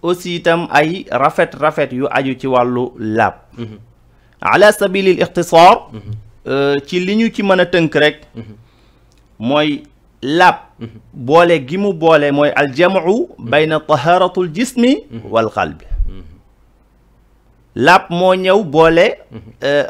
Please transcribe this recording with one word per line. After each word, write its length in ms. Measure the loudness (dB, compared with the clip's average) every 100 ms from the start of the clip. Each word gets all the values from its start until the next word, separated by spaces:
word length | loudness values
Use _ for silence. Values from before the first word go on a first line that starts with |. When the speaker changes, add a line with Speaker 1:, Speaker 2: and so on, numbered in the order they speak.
Speaker 1:
aussi 340 | -6 -4 -6 -4
itam 320 | -2 -2 0
ay 340 | 0 0 -4 -6
rafet-rafet 800 | -2 -2 -2 -4 -2 -4 -2 -4
yu 140 | -4 -4
aju 240 | -2 -4 -6
ci 80 | -2
wàllu 460 | 0 0 -2 -6 -8
laab. 360 | -4 -2 -2 -4 _ -16
Speaker 2:
Mhm. 220 | -16 -16 -20 _ _ _ _ _
Speaker 1:
Ala 300 | 0 4 4
sabilil 460 | 2 -2 0 0 0
ixtisaar, 680 | -2 -4 2 6 6 6 -2
Speaker 2:
Mhm. 200 | -16 -14 -16 -18 -16 -6
Speaker 1:
euh, 300 | -2 0 -2 -4
ci 140 | -4
li 160 | -2 0
ñu 140 | -2
ci 100 | -2
mën 180 | 0 2
a 40 | 2
tënk 280 | 0 0
rek, 320 | 0 0 -2 -12
Speaker 2:
Mhm. 200 | -20 -20 -20 _ _ _ _ _ _ _ -8
Speaker 1:
mooy 440 | -2 0 0 -4 -12 _ _ _
laab, 340 | -4 2 2 2 -6 _
Speaker 2:
Mhm. 180 | -18 -18 -20
Speaker 1:
boole 540 | -12 0 2 4 2 -2
gi 80 | -4
mu 160 | -4
boole 380 | 0 2 4 2
mooy 160 | 0 0
aljamu 480 | 0 -2 0 0 2 0 -2 -4 -10
Speaker 2:
Mhm. 100 | -2
Speaker 1:
bayna 300 | 0 0 -2
taharatul 680 | 0 0 2 2 2 -2 -4
jismi 520 | -4 -4 0 0 0 -4
Speaker 2:
Mhm. 180 | -16 -4
Speaker 1:
wal 200 | -2 -2
qalbi. 340 | -2 -6 -8 -8 -4 -4
Speaker 2:
Mhm. 140 | -6 -18 -20 _ _ _ _ _ _ _ _ _ _ _ _ _ -2
Speaker 1:
Laab 260 | 2 2 0
moo 240 | -2 0
ñëw 300 | 0 0 0
boole, 420 | 2 2 4 4 0 -2 _
Speaker 2:
Mhm. 100 | -20 -20 -8
Speaker 1:
euh, 220 | -2 -2